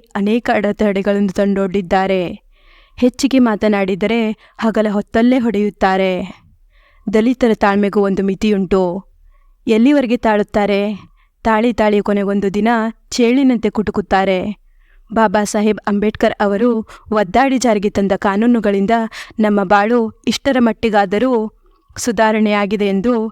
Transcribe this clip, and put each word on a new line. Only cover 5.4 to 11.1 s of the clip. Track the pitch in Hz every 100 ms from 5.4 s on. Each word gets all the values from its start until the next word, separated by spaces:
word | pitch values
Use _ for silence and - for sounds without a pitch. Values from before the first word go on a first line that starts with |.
| 233 202 208 - 196 190 190 180 185 - _ _ _ _ _ _ -
ದಲಿತರ | 220 233 254 233
ತಾಳ್ಮೆಗೂ | 214 202 202 202 214
ಒಂದು | 196 190
ಮಿತಿಯುಂಟು. | 196 190 214 196 180 190 180 190 - _ - _ _ _ -
ಎಲ್ಲಿವರೆಗೆ | 220 254 294 240 240
ತಾಳುತ್ತಾರೆ? | 226 208 208 214 202 196 202 190 -